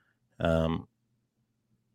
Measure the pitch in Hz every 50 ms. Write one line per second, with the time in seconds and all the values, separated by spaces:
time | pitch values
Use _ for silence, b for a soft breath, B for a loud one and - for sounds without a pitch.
0 | _ _ _ _ _ _ _ - - 85 82 80 80 82 82 - - - _ _
1 | _ _ _ _ _ _ _ _ _ _ _ _ _ _ _ _ _ _ _